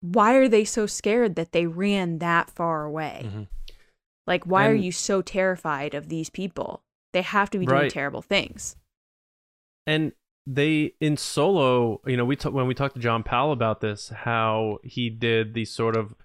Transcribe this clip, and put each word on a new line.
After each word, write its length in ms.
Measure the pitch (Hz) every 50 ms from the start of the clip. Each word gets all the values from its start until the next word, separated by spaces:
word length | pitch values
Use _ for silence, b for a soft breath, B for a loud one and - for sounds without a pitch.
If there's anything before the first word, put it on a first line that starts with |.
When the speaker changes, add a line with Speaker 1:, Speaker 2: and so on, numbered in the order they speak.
Speaker 1:
Why 340 | 180 175 185 226 - 226 262
are 120 | 269 262
they 160 | 233 226 214 220
so 220 | - - 226 208
scared 500 | 202 - - - 202 220 247 240 202 160
that 160 | 160 165 -
they 140 | - 170 175
ran 540 | 165 165 180 202 202 202 196 180 170 165 151
that 300 | 170 170 170 170 - -
far 360 | - - 170 165 160 151 151
away? 380 | 151 151 160 156 139 - - 123
Speaker 2:
Mm-hmm. 180 | 104 101 107 101 - - - - B B B B B B B _ _ _ _ -
Speaker 1:
Like, 200 | - 180 180 -
why 220 | 175 190 190 208
are 60 | 220 220
Speaker 3:
And 80 | 214 185
Speaker 1:
you 80 | 180
so 300 | 170 - - - 196 190
terrified 720 | 180 - - 185 190 190 185 180 - 156 147 135 147 147 143
of 140 | 147 151 160
these 200 | 165 160 156 -
people? 540 | - 185 190 185 - - - - - - _ _ _ _ _ _ -
They 80 | 180 180
have 260 | - 208 202 202 -
to 60 | 214 190
be 60 | 156
doing 160 | 127 135 143
Speaker 3:
Right. 100 | 147 123
Speaker 1:
terrible 300 | - 139 139 139 135 -
things. 540 | - - 202 180 - - - - - - - - _ _ _ _ _ _ _ _ _ _ _ _ _ _ _ _ _ _ _ _ -
Speaker 3:
And 260 | 156 156 156 156 - - _ _ _ _ _ -
they, 480 | 139 127 143 147 156 156 151 151 - - -
in 180 | 156 151 151
Solo, 840 | - - - - 143 147 190 196 165 135 127 127 123 120 113 104 - -
you 100 | 135 127
know, 80 | 123 120
we 100 | 127 143
ta-, 140 | - - -
when 160 | - 135 127
we 60 | 127 123
talked 200 | - 139 135 -
to 60 | 123
John 220 | 117 117 113 113 110
Powell 280 | - 120 123 139 156
about 300 | 139 120 113 110 107 -
this, 280 | 110 107 104 - - -
how 720 | 110 - - 120 117 113 113 110 110 110 110 107 104 - -
he 260 | 123 - 127 120 113
did 440 | 110 113 120 117 113 113 110 107 113
the 120 | 117 110
sort 300 | - - - 113 113 113
of, 160 | 113 104 101 - _